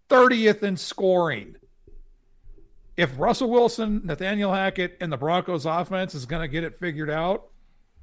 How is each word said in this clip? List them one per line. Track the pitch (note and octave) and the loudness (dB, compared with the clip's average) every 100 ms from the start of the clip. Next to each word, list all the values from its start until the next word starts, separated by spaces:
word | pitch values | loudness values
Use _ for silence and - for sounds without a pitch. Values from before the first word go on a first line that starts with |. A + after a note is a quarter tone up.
| _ | _
thirtieth | B3+ B3 A#3+ G#3+ G#3 | 6 6 6 4 4
in | G3+ F#3 | 0 -2
scoring. | - - F#3+ F3+ E3+ A#2 G2 - _ _ _ - - _ _ _ - - - - - - | -6 0 2 4 2 -2 -8 -20 _ _ _ -20 -20 _ _ _ -20 -20 -20 -20 -14 -2
If | E3 C3 | -2 0
Russell | F#3 A#3 B3 | 0 0 2
Wilson, | A#3+ A#3 A#3 A3 G#3+ | 4 2 0 -2 -2
Nathaniel | E3 D3 F#3+ G#3 G3+ | -4 -4 -2 -2 0
Hackett, | F#3+ F#3+ F#3+ F3+ F3+ | 0 0 -2 -6 -6
and | F3 | -6
the | C3+ | -4
Broncos | D3 F3 F3+ F3 D#3 | 0 0 0 -4 -2
offense | E3 F3+ F#3 F#3 | -2 -2 -4 -6
is | D3+ B2 | -8 -8
gonna | E3 D#3+ | -6 -4
get | D#3 E3 | -6 -6
it | - | -8
figured | F3 D3 D3+ | -8 -6 -6
out, | D#3 E3+ G3+ - - _ _ _ _ | -4 -2 -4 -6 -20 _ _ _ _